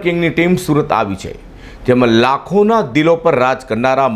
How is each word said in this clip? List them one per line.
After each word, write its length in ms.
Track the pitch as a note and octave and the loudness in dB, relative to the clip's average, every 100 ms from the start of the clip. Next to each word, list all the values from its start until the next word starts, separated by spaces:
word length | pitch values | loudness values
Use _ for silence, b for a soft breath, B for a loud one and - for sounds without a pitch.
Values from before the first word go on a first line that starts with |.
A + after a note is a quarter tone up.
| F3 | -2
કિંગની 240 | E3+ E3+ | -2 -2
ટીમ 260 | E3+ F3 F3+ | 0 0 0
સુરત 320 | - D3 D3+ G#2 | 0 -2 0 -2
આવી 220 | G#2 G2 | -2 -6
છે, 100 | - - - - B B - | -10 -16 -20 -20 B B 0
જેમાં 300 | B2 A#2+ A2+ | 2 4 4
લાખોના 560 | B2+ C#3 - F#3 G#3 A3+ D3+ C3 | 2 0 -2 0 2 2 0 0
દિલો 180 | D#3 E3 E3 | 2 2 0
પર 80 | C3+ | 0
રાજ 200 | B2+ C3 - | 0 -2 -4
કરનારા 400 | A2+ B2+ C3 C3+ | -2 0 0 0